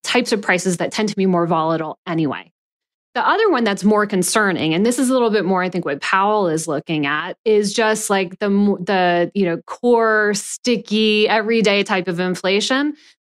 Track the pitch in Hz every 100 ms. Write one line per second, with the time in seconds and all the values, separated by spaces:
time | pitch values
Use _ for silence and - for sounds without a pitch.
0 | - 254 - 214 208 185 185 175 175 -
1 | 214 202 190 175 170 165 160 160 156 -
2 | - 165 151 90 - _ _ _ _ _
3 | _ 247 240 359 440 269 220 196 208 214
4 | 208 190 180 226 202 160 156 160 226 247
5 | 254 262 233 208 175 185 185 180 160 143
6 | - 190 202 214 185 160 160 143 - 156
7 | 143 151 175 - 220 208 208 220 220 214
8 | - 196 185 190 208 202 202 190 180 190
9 | 180 175 175 202 180 165 - - 240 233
10 | 226 214 208 208 - - - 226 - 214
11 | 214 214 208 214 214 226 208 202 196 190
12 | 180 170 185 175 185 196 208 262 294 294
13 | _ _